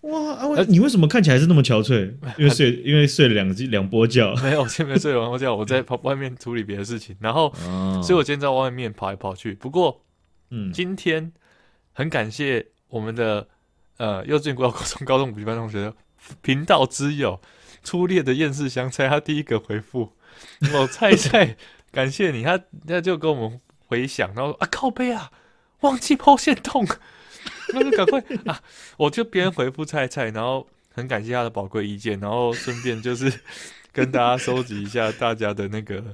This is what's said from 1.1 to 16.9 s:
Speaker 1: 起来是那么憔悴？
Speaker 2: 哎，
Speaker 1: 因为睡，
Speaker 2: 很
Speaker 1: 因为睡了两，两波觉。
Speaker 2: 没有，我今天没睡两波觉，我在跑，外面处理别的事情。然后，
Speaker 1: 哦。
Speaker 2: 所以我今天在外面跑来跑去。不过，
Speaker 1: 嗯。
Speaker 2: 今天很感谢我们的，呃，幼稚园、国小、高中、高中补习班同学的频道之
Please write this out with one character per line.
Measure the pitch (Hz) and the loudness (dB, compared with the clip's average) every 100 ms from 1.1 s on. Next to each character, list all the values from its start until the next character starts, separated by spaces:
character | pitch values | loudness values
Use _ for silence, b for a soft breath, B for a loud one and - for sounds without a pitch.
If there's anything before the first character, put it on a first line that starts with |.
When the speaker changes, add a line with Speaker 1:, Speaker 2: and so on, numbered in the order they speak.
| 247 | 4
Speaker 1:
起 | 160 | 6
来 | 131 | 6
是 | 160 | 6
那 | |
么 | 160 | 6
憔 | 127 110 | 6 2
悴？ | 107 120 95 127 | 4 0 0 -8
Speaker 2:
哎， | 135 - | -12 4
Speaker 1:
因 | |
为 | 143 | 4
睡， | 127 131 | 6 4
Speaker 2:
很 | 120 135 | 2 2
Speaker 1:
因 | 147 | 4
为 | 147 | 4
睡 | 147 135 | 6 6
了 | |
两， | 107 95 95 131 | 6 2 -2 0
两 | 104 95 | 0 2
波 | 110 113 | 4 4
觉。 | 123 104 123 | 4 4 2
Speaker 2:
没 | 135 | 0
有， | 147 | 0
我 | 120 | 0
今 | - | -2
天 | 156 | 0
没 | 131 | 2
睡 | 151 | 2
两 | 127 113 | 0 0
波 | 123 | -2
觉， | 131 107 | -2 -2
我 | 107 | 0
在 | 131 | -2
跑， | 123 123 | -2 -4
外 | 127 139 | -4 -4
面 | 135 123 | -6 -10
处 | 120 | -6
理 | 120 | -6
别 | 104 101 | -6 -8
的 | |
事 | 101 117 | -6 -8
情。 | - 95 | -10 -6
然 | 110 | -2
后， | 135 151 - 87 | 0 0 -2 -6
Speaker 1:
哦。 | 92 95 92 | -4 -2 -2
Speaker 2:
所 | 92 | 2
以 | 180 | 2
我 | |
今 | 139 | 4
天 | 143 | 0
在 | 143 | 0
外 | 131 131 | 0 -2
面 | 123 117 | -4 -8
跑 | - 98 | -6 -8
来 | 101 | -6
跑 | 98 | -8
去。 | 92 117 | -8 -10
不 | 98 127 | -10 -4
过， | 165 170 - _ _ _ _ _ | 0 0 -2 _ _ _ _ _
Speaker 1:
嗯。 | 117 98 | -8 -6
Speaker 2:
今 | 165 180 190 | -4 -6 -4
天 | 180 160 165 _ _ _ _ _ _ | -2 -2 -4 _ _ _ _ _ _
很 | - 151 | -6 -4
感 | 139 107 | -2 -4
谢 | 107 143 120 - _ _ | -4 -2 -2 -4 _ _
我 | 117 | -8
们 | 107 113 | -8 -2
的， | 113 104 - _ _ _ _ _ | -2 -2 -6 _ _ _ _ _
呃， | 110 98 95 | -4 -4 -2
幼 | 147 | -2
稚 | 147 | -2
园、 | 127 | 0
国 | 127 | 0
小、 | |
高 | - | 0
中、 | - - 135 | -8 -8 0
高 | 131 | 2
中 | 135 | 2
补 | 104 | -6
习 | 107 | -6
班 | 117 | -6
同 | 113 | -6
学 | 107 | -6
的 | 101 - _ _ - - | -6 -10 _ _ -20 -8
频 | - 135 165 | -2 -2 4
道 | 160 | 4
之 | 131 | 4